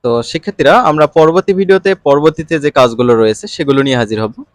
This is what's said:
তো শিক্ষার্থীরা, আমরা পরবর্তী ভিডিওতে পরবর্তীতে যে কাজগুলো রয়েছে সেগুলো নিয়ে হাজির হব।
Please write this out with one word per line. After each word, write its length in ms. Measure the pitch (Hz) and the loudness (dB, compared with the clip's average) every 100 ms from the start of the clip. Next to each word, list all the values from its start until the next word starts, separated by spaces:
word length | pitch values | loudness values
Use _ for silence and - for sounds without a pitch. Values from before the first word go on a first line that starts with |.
তো 60 | 123 117 | -2 -4
শিক্ষার্থীরা, 500 | 117 165 - - 139 214 | -4 -8 -10 -2 2 4
আমরা 240 | 214 151 151 | 2 0 0
পরবর্তী 460 | 165 156 175 190 | 4 2 2 -2
ভিডিওতে 380 | 190 190 190 196 190 | -2 2 0 0 -2
পরবর্তীতে 600 | 147 143 156 151 156 160 | 0 2 0 -2 -6 -4
যে 100 | 143 | -2
কাজগুলো 400 | 139 127 117 123 113 | 2 0 0 0 2
রয়েছে 300 | 110 107 208 | 2 -2 -10
সেগুলো 320 | - 143 135 | -8 -2 0
নিয়ে 160 | 139 123 | 0 -2
হাজির 220 | 110 107 | -2 -4
হব। 100 | 110 123 294 | -6 -10 -20